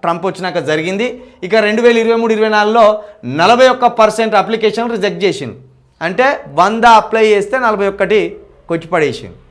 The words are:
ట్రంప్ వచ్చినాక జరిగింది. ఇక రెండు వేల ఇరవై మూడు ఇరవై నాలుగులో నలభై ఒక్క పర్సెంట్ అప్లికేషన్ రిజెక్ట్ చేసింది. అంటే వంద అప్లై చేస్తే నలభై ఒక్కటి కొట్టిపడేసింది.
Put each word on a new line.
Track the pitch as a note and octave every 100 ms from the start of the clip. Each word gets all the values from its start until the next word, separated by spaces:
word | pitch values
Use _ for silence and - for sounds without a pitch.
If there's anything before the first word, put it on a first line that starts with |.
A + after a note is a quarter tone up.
ట్రంప్ | E3+ E3+ F#3
వచ్చినాక | F3 F3+ F3 C#3+
జరిగింది. | D#3 E3 G3 B3 A#3+ - _ F#3
ఇక | G3 G#3
రెండు | A3 A#3+
వేల | A#3
ఇరవై | A3+ A#3
మూడు | A3+ A3
ఇరవై | A3 G#3+
నాలుగులో | G#3 A#3 G#3+ G#3+ - - A#2+ C#3+
నలభై | F3+ A#3+ B3+
ఒక్క | B3+ B3 A#3+
పర్సెంట్ | A3 G#3+ A3 G#3+
అప్లికేషన్ | F#3+ A3+ G#3+ A3 A#3 A3+
రిజెక్ట్ | G3 E3+ F#3+
చేసింది. | - B2 G2+ - _ _ _
అంటే | E3 F#3+ C4 C#4+ - C#3+
వంద | F#3 A3+ A#3 A3+
అప్లై | A3+ A3 A3
చేస్తే | G#3 G3+ C4 A#3+
నలభై | G#3+ G3+
ఒక్కటి | G3 F#3+ G#3+ E3+ - - _ -
కొట్టిపడేసింది. | E3 D#3+ F3 D3 G#2+ F#2+ F2 _